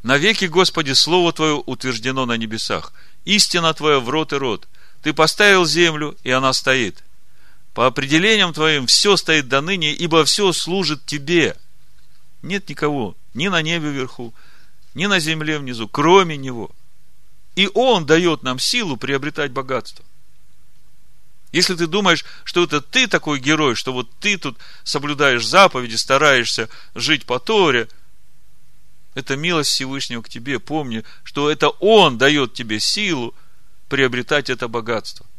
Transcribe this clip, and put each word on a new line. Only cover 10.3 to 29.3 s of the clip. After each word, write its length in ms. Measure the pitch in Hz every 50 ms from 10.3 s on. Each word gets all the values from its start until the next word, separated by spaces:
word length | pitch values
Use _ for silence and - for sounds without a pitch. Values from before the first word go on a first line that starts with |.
| - - 208 185 160
служит 520 | - - 156 175 196 180 147 151 139 -
Тебе». 520 | - 147 147 139 139 175 170 147 98 - - - - - - - - - - - - - - - - - -
Нет 280 | - 143 190 196 - -
никого 460 | 147 - 160 147 147 139 113 92 - - - - -
ни 140 | 117 160 202
на 120 | 185 165
небе 280 | 156 156 170 170 151 151
вверху, 440 | 143 139 131 123 - - 120 113 - - - - - - - - - - - - -
ни 140 | 127 175
на 120 | 208 202 185
земле 400 | 151 156 165 160 156 151 156 147
внизу, 300 | 143 127 123 113 113 101
кроме 480 | - - 147 160 180 196 190 165 151
Него. 340 | 139 135 131 123 117 98 - - - - - - - - - - - - - - - - - -
И 140 | - 196 202 -
Он 320 | 233 254 262 233 185 156
даёт 380 | 135 156 165 180 170 156 120 -
нам 160 | 127 127 127
силу 360 | - - - 247 226 170 135
приобретать 560 | 113 - 139 139 139 131 151 143 - 147 139
богатство. 540 | 123 139 131 131 131 117 - - - - - - - - - - - - - - - - - - - - - - - - - - - - - - - - - -
Если 220 | - 160 180 - 185
ты 140 | 165 175
думаешь, 380 | 160 165 208 202 185 165 - - - - - -
что 200 | - - 175 175
это 160 | 151 151 147
ты 260 | - - - 254 262
такой 320 | 202 - 160 - 151 147 135
герой, 360 | 123 139 156 151 156 135 113
что 180 | - - 131 127
вот 160 | 127 120 - - -
ты 180 | - 208 202
тут 220 | 180 - 143 117 - - - - - -
соблюдаешь 640 | - - 147 139 147 147 135 151 139 127 120 113
заповеди, 500 | 107 143 185 196 180 - 127 123 117 110
стараешься 720 | 110 - - 135 135 135 147 135 123 117 - - - 113 - - - - - -
жить 300 | 139 117 139 156 131 -
по 140 | - - 170
Торе – 480 | - - 220 208 185 156 127 120 113 - - - - - - - - - - - - - - - - - - - - - - - - - -
это 200 | 131 135 -